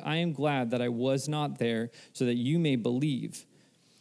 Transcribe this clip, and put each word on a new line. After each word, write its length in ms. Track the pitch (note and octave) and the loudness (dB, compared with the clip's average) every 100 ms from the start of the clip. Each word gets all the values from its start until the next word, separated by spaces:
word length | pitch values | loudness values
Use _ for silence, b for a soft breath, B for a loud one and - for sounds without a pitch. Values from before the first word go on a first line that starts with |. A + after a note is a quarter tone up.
I 140 | - D#3 | -2 0
am 140 | E3+ | 0
glad 380 | C#3+ D3+ C#3 A#2+ | 0 0 2 0
that 100 | A#2+ | 0
I 80 | A#2+ | 0
was 400 | A#2 C3 C3+ C#3+ | 0 0 0 0
not 300 | D3+ D3 - | -2 -2 0
there, 320 | A#2 A2+ A2+ B B | 0 0 -4 B B
so 120 | - B2 | -2 0
that 100 | A#2+ | 2
you 240 | A#2+ E3 | 2 2
may 160 | D#3+ C3 | 2 2
believe. 680 | A2+ B2 D3+ B2 - - - b b b b b | 0 0 0 0 -4 -10 -18 b b b b b